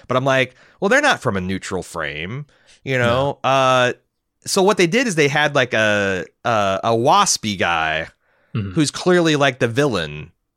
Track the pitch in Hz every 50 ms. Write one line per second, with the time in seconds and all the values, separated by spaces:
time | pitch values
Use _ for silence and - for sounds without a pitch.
0 | - - 123 127 135 139 131 131 127 127 - _ - _ _ _ 185 196 240 285
1 | 302 269 143 - - - 98 95 90 92 95 92 - - 98 90 85 - - 82
2 | 78 71 71 76 80 98 120 143 147 - _ _ _ _ - _ - 139 131 127
3 | 120 120 120 131 139 143 135 - - 127 135 135 131 131 131 127 123 123 - -
4 | _ _ _ _ _ _ _ _ - - - 202 185 202 214 - 185 165 180 247
5 | 269 233 170 160 147 139 143 151 151 147 143 139 127 123 123 110 110 107 104 104
6 | 101 98 95 90 - - _ _ - 120 117 107 101 98 95 95 - 113 117 113
7 | 120 147 180 202 202 - - - - 107 101 90 101 87 85 80 80 78 78 80
8 | 80 - - _ _ _ _ _ _ _ - 113 101 95 90 160 147 135 - -
9 | - 185 180 175 165 165 151 139 143 139 123 - 131 117 110 135 147 143 107 90
10 | 80 73 73 76 - - _ _ _ _ _